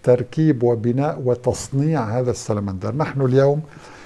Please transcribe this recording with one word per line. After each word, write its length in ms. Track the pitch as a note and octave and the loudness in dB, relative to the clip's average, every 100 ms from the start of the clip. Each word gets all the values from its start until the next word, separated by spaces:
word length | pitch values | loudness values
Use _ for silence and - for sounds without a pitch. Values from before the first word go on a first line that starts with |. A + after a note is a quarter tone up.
تركيب 600 | - B2 B2 - D#3+ B2+ | 2 2 2 0 2 2
وبناء 580 | A#2+ A#2 A2+ B2 D3 D#3+ | 2 2 0 0 -2 -2
وتصنيع 960 | B2+ B2 - G#2+ - C3+ D3 D#3+ A2 A#2+ | -2 -2 -2 -4 -4 -2 0 0 -2 -2
هذا 120 | B2 | -2
السلمندر؟ 640 | A2+ - G#2 G2+ F#2+ G#2 | -4 -4 -4 -4 -6 -6
نحن 260 | B2 D3+ C#3 | -4 -4 -2
اليوم 400 | C3 B2+ C#3 D3 D#3 - - - | 2 4 4 2 -4 -16 -20 -20